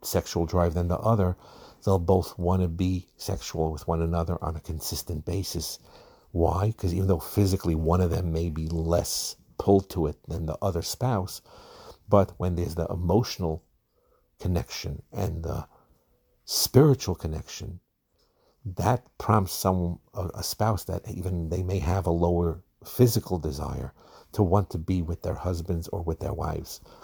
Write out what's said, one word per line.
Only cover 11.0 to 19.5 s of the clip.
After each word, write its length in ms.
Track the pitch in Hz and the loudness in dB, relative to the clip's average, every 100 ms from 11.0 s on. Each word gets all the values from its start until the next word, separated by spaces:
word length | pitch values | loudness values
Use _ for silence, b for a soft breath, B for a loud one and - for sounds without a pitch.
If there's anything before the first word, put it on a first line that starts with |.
| 123 107 98 - - B B B B B - | -2 0 -2 -10 -18 B B B B B 4
but 240 | 101 92 - | 4 4 0
when 180 | 92 85 | -2 -2
there's 200 | 78 82 | -2 -4
the 120 | 80 | -4
emotional 760 | 85 85 101 - - 85 80 _ _ _ _ _ _ _ - | -2 2 2 2 -2 -4 -4 _ _ _ _ _ _ _ -8
connection 640 | 92 87 - - - 71 - | -2 -2 -2 -8 -8 -10 -10
and 300 | - 90 80 | -4 -4 -4
the 240 | 80 - - b b b b b b b | -6 -6 -8 b b b b b b b
spiritual 720 | - - - - 151 127 - 85 | -6 -2 4 6 6 4 0 -4
connection, 640 | 82 78 - - - 87 _ _ _ _ _ _ _ _ 107 | -4 -6 -10 -12 -12 -14 _ _ _ _ _ _ _ _ -10
that 420 | 90 95 127 - - | -2 0 0 -2 -6
prompts 360 | - 107 92 | 2 4 2